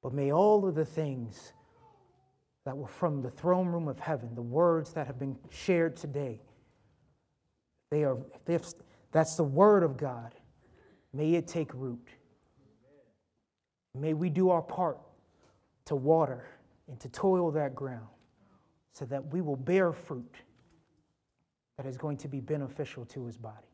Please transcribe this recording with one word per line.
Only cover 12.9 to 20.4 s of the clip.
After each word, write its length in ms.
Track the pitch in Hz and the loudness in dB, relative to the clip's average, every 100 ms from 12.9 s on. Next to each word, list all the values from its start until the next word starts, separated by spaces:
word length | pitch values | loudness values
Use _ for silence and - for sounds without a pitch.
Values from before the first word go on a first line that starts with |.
| 147 123 _ _ _ _ _ _ _ _ 131 | _ _ _ _ _ _ _ _ _ _ -6
May 180 | 151 | -2
we 160 | 156 180 | 0 0
do 220 | 156 185 | 4 4
our 100 | 175 | 4
part 380 | - - 180 135 - _ _ _ _ _ _ _ - | 2 -2 -2 -2 -12 _ _ _ _ _ _ _ -4
to 100 | 147 | -2
water 500 | 131 160 147 123 - - _ _ - | 4 4 4 -2 -12 -20 _ _ -18
and 120 | 123 | -16
to 100 | 131 | -14
toil 400 | - 196 185 175 | -2 2 4 2
that 220 | 151 143 | 0 -2
ground 340 | 127 135 120 107 _ _ _ _ _ _ _ _ | -4 -10 -10 -14 _ _ _ _ _ _ _ _
so 120 | - 127 | -14 -8
that 280 | 139 143 | -8 -4
we 80 | 165 | -4
will 140 | 165 139 | -2 -4
bear 360 | 131 185 180 | 2 4 4
fruit 440 | 156 - 135 120 - | 0 -8 -10 -10 -18